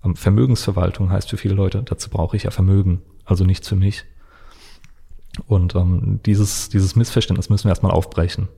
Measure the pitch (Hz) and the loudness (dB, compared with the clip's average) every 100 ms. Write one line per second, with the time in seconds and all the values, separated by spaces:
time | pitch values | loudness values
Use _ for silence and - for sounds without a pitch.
0 | 90 82 - 101 131 120 - 95 90 - | -4 0 2 4 4 2 0 0 -2 0
1 | 95 98 - 107 101 98 95 98 120 - | 0 0 -2 -6 -2 0 0 -2 -4 -8
2 | - - 82 104 - - 92 98 92 87 | -6 -4 -2 -2 -4 0 2 4 2 0
3 | - - - - 92 95 - 95 95 - | -4 -20 -2 2 2 2 -2 0 0 -2
4 | - - - - - - - - - - | -12 -20 -20 -20 -20 -20 -20 -20 -20 -20
5 | - - - - - 98 90 90 90 90 | -20 -20 -18 -18 -2 0 2 2 2 0
6 | 101 101 - 101 101 - - 101 95 117 | 0 -2 0 2 2 -2 -4 0 2 2
7 | 117 - 104 90 - 101 104 92 92 85 | 0 0 0 -4 0 0 2 0 2 0
8 | - - 85 - 95 | -2 -2 -2 -2 -8